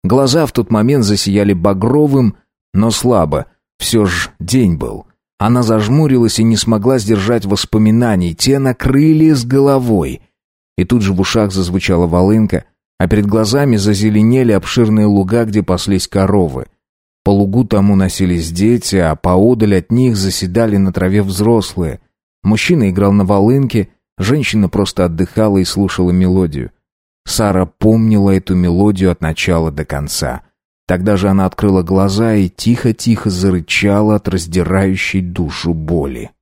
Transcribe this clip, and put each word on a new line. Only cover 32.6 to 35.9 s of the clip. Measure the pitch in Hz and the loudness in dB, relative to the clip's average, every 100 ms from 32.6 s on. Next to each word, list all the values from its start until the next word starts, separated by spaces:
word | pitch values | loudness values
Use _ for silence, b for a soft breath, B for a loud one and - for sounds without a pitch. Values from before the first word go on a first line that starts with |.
| 110 123 123 110 120 110 107 | -2 0 -2 -2 -2 0 -2
зарычала | 90 95 90 78 - 101 101 107 104 | -2 0 -2 -2 -2 0 2 2 0
от | - | -2
раздирающей | 95 85 87 82 95 95 95 - 95 | -6 -4 -4 0 0 0 -2 -4 -4
душу | 90 92 78 - 85 | -4 -6 -6 -4 -4
боли. | 82 78 | -4 -2